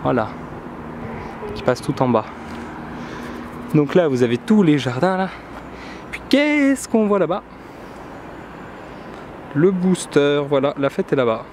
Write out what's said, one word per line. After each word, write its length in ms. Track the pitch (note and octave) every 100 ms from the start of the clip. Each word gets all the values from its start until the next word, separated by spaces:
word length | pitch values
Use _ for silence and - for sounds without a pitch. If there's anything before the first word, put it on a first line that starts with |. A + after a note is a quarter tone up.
Voilà. 240 | C#3 C3 G#2+ - - - - - - - - - - - - -
Qui 80 |
passe 180 | - B2+
tout 220 | - C3+
en 60 | B2+
bas. 160 | A#2 A2 - - - - - - - - - - - - - -
Donc 220 | D3+ C#3+ F3+
là, 120 | E3
vous 140 | B2+
avez 160 | A#2+ B2
tous 240 | - G#3+
les 160 | E3+ D3
jardins 400 | B2+ B2 F3+ F#3
là. 120 | F#3+ - - - - - - - -
Puis 100 | - -
qu'est-ce 580 | C4+ D4 D4 C#4 C4+ -
qu'on 200 | A3+ G#3+
voit 100 | G3+
là-bas ? 240 | E3+ - - - - - - - - - - - - - - - - - - - - - - C#3+
Le 160 | F3
booster, 720 | F#3 F#3 F3+ - D3 C#3+ C#3+ C#3+
voilà, 280 | C#3+ C#3 C#3+
la 140 | C#3
fête 200 | - -
est 40 | C#3
là-bas. 300 | A#2+ A2 -